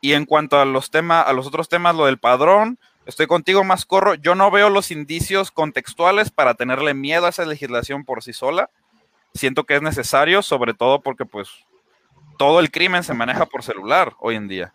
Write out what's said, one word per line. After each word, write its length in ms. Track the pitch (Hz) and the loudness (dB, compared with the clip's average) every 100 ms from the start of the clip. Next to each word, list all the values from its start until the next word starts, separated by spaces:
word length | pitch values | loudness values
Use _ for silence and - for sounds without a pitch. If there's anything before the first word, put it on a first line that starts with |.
Y 140 | 139 | 0
en 100 | 147 | 0
cuanto 340 | 151 156 151 143 | 2 0 2 2
a 60 | |
los 260 | 135 131 - | 2 0 -2
tema-, 300 | 156 170 165 | -4 2 2
a 120 | - | 2
los 120 | 131 131 | 0 -2
otros 220 | 156 160 | -8 -4
temas, 260 | 175 175 | -2 0
lo 120 | 165 143 | 2 2
del 120 | 131 | 2
padrón, 600 | 120 127 151 196 220 247 _ _ | 2 2 4 2 2 -4 _ _
estoy 220 | - - 156 | -20 -4 0
contigo, 360 | 170 160 190 | 0 2 0
Mascorro, 520 | 190 180 - 190 190 | 2 0 0 0 2
yo 200 | 165 147 | 0 0
no 160 | 185 196 | 2 4
veo 200 | 196 208 | 4 4
los 200 | 202 190 | 2 -2
indicios 600 | 160 143 165 - 190 190 | -10 -8 -8 -2 -2 -4
contextuales 800 | - 151 - - - 170 202 214 | -4 -4 -4 -10 0 2 2 0
para 240 | - 135 | 2 2
tenerle 400 | 117 123 131 147 | 2 -2 -2 -2
miedo 320 | 139 139 165 175 | -2 -2 0 0
a 40 | |
esa 140 | 175 | -2
legislación 600 | 170 147 139 120 117 139 | -6 -6 -6 -6 -4 -10
por 180 | 143 120 | -8 -10
sí 100 | 117 | -10
sola. 380 | 117 127 170 254 _ _ _ _ _ _ | -6 -4 -2 -4 _ _ _ _ _ _
Siento 300 | - 131 131 | -4 -2 -2
que 120 | 151 143 | 0 0
es 60 | |
necesario, 580 | 151 143 120 139 151 190 | 0 -4 -2 0 4 2
sobre 300 | 196 139 120 | 0 -2 -2
todo 260 | 110 123 139 | 0 2 0
porque, 220 | 143 127 123 | -2 -8 -10
pues, 220 | 104 98 - _ _ _ _ _ _ _ _ | -10 -14 -16 _ _ _ _ _ _ _ _
todo 200 | 139 165 | 4 4
el 120 | 160 | 2
crimen 320 | - 180 180 | 0 -2 -2
se 100 | 175 | -4
maneja 300 | 131 117 127 - | -6 -4 -2 -4
por 160 | - | -6
celular 520 | - 101 98 156 160 - | -10 -10 0 0 0 -2
hoy 180 | 113 113 | -6 -6
en 120 | 101 | -6
día. 240 | 92 87 | -10 -10